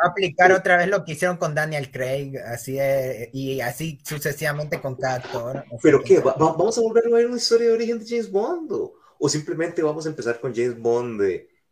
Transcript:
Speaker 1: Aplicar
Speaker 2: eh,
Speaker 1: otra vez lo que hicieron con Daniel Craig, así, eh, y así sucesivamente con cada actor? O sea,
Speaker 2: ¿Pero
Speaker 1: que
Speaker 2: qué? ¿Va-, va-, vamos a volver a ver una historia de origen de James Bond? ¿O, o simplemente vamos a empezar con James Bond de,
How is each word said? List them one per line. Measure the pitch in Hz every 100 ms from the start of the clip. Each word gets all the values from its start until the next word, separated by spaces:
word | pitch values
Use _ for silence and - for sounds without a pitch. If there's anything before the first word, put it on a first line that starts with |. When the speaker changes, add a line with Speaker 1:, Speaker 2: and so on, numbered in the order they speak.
Speaker 1:
Aplicar | 175 196 180 147 180
Speaker 2:
eh, |
Speaker 1:
otra | 185 185 175
vez | 175
lo | 202
que | 165
hicieron | 151 180 175
con | 165
Daniel | 151 156 147 135
Craig, | - 127 135 139 135
así, | 113 117 - 135
eh, | 139 139 131 110 120
y | 135 135 131
así | 120 - 160 139
sucesivamente | - 151 151 143 156 147 147 156
con | 139 127
cada | 131 123
actor? | - 127 117 135
O | -
sea, | -
Speaker 2:
¿Pero | 160 139
Speaker 1:
que | - 180
Speaker 2:
qué? |
¿Va-, | 135
va-, | 143 160
vamos | 151 202 240
a |
volver | 226 226 233
a |
ver | 233 240
una | 247
historia | - 233 233
de |
origen | 226 226 233
de | 220
James | 233 202
Bond? | 196 247 359 302
¿O, | 135 - - _ _
o | 147
simplemente | 151 147 156 170 170
vamos | 151 156 160
a |
empezar | 151 117 120
con | 135
James | 113 123 117
Bond | 117 120 123 107
de, | 98 85 - _ _